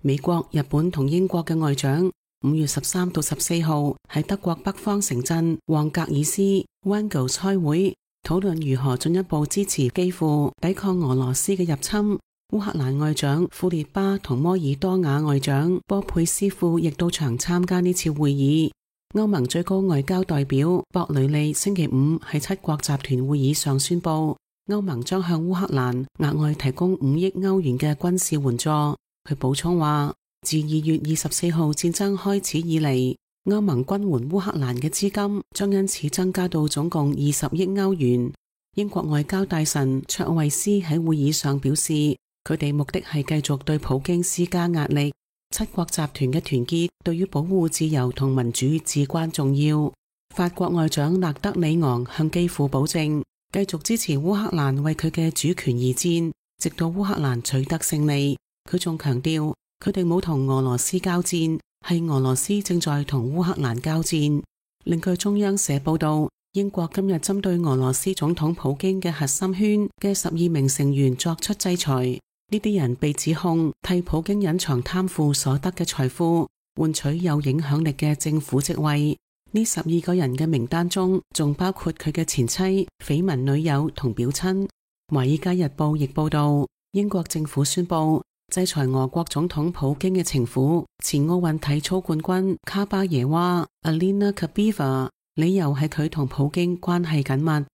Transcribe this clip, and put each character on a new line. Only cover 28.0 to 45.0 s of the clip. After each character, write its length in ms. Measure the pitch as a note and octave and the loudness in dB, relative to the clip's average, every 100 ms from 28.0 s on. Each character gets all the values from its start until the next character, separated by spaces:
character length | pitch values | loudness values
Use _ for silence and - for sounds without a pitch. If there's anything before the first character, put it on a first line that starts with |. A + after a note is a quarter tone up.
| F3 F3+ | 0 0
事 180 | - D3+ | 0 0
援 220 | C3+ A#2+ | 0 0
助。 120 | - | 0
佢 680 | D3+ D3 D3 _ _ - C#3+ | 0 0 -2 _ _ -8 -2
補 160 | C3 C#3 | 0 0
充 240 | E3 F3 | 0 2
話， 340 | D3+ D3+ C#3+ - _ _ | 2 2 0 -4 _ _
自 160 | - D#3+ | -4 -2
二 100 | D3+ | 0
月 340 | D#3 D#3 D#3 D3+ | 0 2 0 0
二 100 | D#3+ | -2
十 120 | D#3+ | -2
四 200 | - F3 | -2 0
號 200 | E3 D#3 | 2 2
戰 200 | D3+ E3+ | 2 0
爭 240 | E3+ G3+ G3 | 0 -2 -2
開 360 | G3 G3+ G3 | 0 -2 0
始 80 | D3+ | -4
以 200 | E3+ D#3+ | 0 0
嚟， 360 | D#3 C3 B2+ - _ _ - | 2 2 0 -2 _ _ 0
歐 140 | G#3 | 2
盟 240 | G#3 B2+ | 2 2
軍 160 | C3 G3 | 0 0
援 300 | G3+ C#3 B2 | 0 0 0
烏 100 | F#3 | -2
克 120 | F#3+ E3 | -2 -2
蘭 160 | C3 A#2+ | -2 -2
嘅 100 | D3 | -2
資 200 | - G3+ | 0 -2
金 320 | G#3 G3+ G#3 - - | 0 -2 -2 -6 -4
將 160 | G3+ | 0
因 160 | G3 F#3+ | 2 0
此 200 | - D3 | -2 -4
增 220 | - F#3 | 0 0
加 160 | F#3 F3+ | 0 0
到 200 | E3+ D3+ | 0 0
總 220 | D3 D#3+ | 0 -2
共 200 | E3 C#3+ | 0 0
二 220 | C#3 C#3+ | 2 0
十 160 | C#3+ D3 | 0 -2
億 140 | D#3+ F#3 | -2 0
歐 260 | G3 F#3+ | 0 0
元。 380 | F#3+ C3 B2 B2 - _ _ _ - | 2 2 2 0 -6 _ _ _ -4
英 120 | G#3 | -2
國 140 | F#3 | -2
外 200 | D#3 D3 | 0 0
交 200 | D3 F#3+ | 0 -2
大 220 | G3 E3+ D#3 | 0 0 0
臣 360 | D3+ C3+ C3 - | 0 0 0 -4
卓 260 | - E3 | -6 0
慧 140 | E3 D3+ | 2 2
思 200 | D3 - | 0 0
喺 340 | G3+ E3+ D3+ | 0 2 0
會 120 | E3 D#3 | 2 2
議 160 | C#3+ | 2
上 280 | D3+ D3 C#3 | 0 0 0
表 140 | C3+ | 0
示， 200 | D3+ - D#3 D3+ C#3 _ _ | 0 0 0 2 0 _ _
佢 120 | - D#3 | -6 -2
哋 160 | D3 | 0
目 120 | C#3+ C#3+ | 0 -2
的 160 | F#3 | -4
係 220 | - D3+ | -4 -4
繼 120 | C#3 D#3 | -2 -2
續 220 | C#3 C#3+ | 0 -2
對 160 | C#3 D3+ | 0 -2
普 200 | - C3 C#3 | 0 -2 0
京 180 | F3 | 0
施 220 | F3 - F3 | 0 -2 -2
加 220 | F3+ F3 | 0 0
壓 180 | E3+ D3 | 0 0
力。 240 | D3 | 2